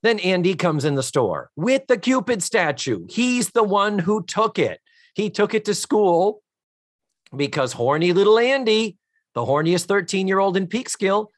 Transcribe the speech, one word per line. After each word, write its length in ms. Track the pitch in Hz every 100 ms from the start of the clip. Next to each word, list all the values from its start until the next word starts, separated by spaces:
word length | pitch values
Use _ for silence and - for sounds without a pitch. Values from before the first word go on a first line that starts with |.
Then 160 | 226 220
Andy 340 | 185 185 180
comes 300 | 180 175 156
in 100 | 143
the 80 | 139
store 480 | 127 147 113 76 - -
with 320 | 190 269 269
the 100 | 240
Cupid 420 | 240 262 202 233
statue. 600 | - 214 165 139 - 104 87
He's 400 | - 247 247 -
the 140 | 240
one 340 | 220 202 202 208
who 240 | 170 214
took 380 | 170 - 220 214
it. 180 | 135 - _ _ _
He 140 | - 208
took 260 | - 208
it 100 | 220
to 100 | 208
school 680 | 208 - 214 202 170 190 214 _ _ _ _ _ _ _ _ _
because 380 | 127 143 - 131
horny 400 | - 120 147 175
little 260 | 180 202 220
Andy, 580 | 240 269 240 220 226 - _ _ _
the 60 | -
horniest 420 | 120 139 160 175 180
thirteen-year-old 720 | 202 175 190 190 190 196 185
in 120 | 185
Peekskill 580 | 220 - - 196 202 214